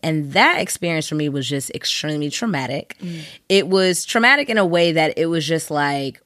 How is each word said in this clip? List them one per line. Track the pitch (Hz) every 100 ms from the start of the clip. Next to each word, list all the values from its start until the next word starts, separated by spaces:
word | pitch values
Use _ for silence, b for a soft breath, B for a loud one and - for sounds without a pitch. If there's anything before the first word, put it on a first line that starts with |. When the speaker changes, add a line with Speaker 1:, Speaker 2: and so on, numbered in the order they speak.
Speaker 1:
And | 160 156 143
that | 175 285 349
experience | - - 175 160 -
for | 151
me | 147
was | 139 123
just | 139 -
extremely | - - - 156 151 147
traumatic. | - 233 143 127 135 - -
Speaker 2:
Mm. | 180 165 151 B -
Speaker 1:
It | 196 170
was | 190 185 180 -
traumatic | 233 240 285 277
in | 220
a | 180
way | 170 170
that | 160 156 -
it | 165
was | 165 147
just | 160 -
like, | 147 143 143 135 -